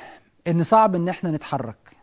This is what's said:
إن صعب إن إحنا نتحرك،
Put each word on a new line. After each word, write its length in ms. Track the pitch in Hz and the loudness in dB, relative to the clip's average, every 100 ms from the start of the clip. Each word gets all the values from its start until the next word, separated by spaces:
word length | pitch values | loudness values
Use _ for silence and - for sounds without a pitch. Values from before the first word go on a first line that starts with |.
| - - _ _ 175 | -18 -20 _ _ -2
إن 160 | 170 | 0
صعب 320 | 160 220 220 | 4 4 4
إن 140 | 175 175 | 2 -4
إحنا 220 | - 170 | -4 -4
نتحرك، 640 | 156 - 135 110 - _ _ | -6 -6 -6 -8 -12 _ _